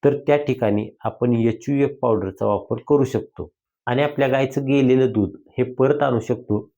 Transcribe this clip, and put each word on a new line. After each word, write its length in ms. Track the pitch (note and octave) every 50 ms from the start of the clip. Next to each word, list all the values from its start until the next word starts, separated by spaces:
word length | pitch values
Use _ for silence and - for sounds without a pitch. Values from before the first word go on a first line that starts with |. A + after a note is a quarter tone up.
| -
तर 140 | C#3+ C#3+ C#3+ -
त्या 100 | - D3
ठिकाणी 520 | D3 D3 - B2+ - A#2+ G#2+ G#2 G#2 G#2+ - - _
आपण 320 | - A2+ - - B2+ B2 A#2+
एचयूएफ 580 | A#2 A2+ A#2 A2 - - - C#3+ C#3 C#3 C#3+ C#3+ -
पावडरचा 440 | - A#2+ A2 G2 G2 F#2+ F#2+ - A2
वापर 320 | G#2 G#2 F#2+ - - - A#2 -
करू 160 | - D3 D3 C3+
शकतो 480 | - - A2 - - _ - - - _ _ _ _ _ _ _
आणि 180 | - B2 C3 D3
आपल्या 240 | D3 D3 - C#3+
गायचं 380 | C3 C3 C3+ C#3 C3+ C3+ C#3+ C#3
गेलेलं 460 | C3 C#3 C#3 C3+ B2+ B2+ C3 C3 B2
दूध 180 | G#2+ A2 G2+ F#2+ - - - - _
हे 60 | - B2+
परत 400 | B2 - - C3 C#3 D3 C#3+ C#3+
आणू 160 | C3+ B2 A2+
शकतो 520 | G#2+ - B2 - - - G#2 G#2+ G#2+ _ _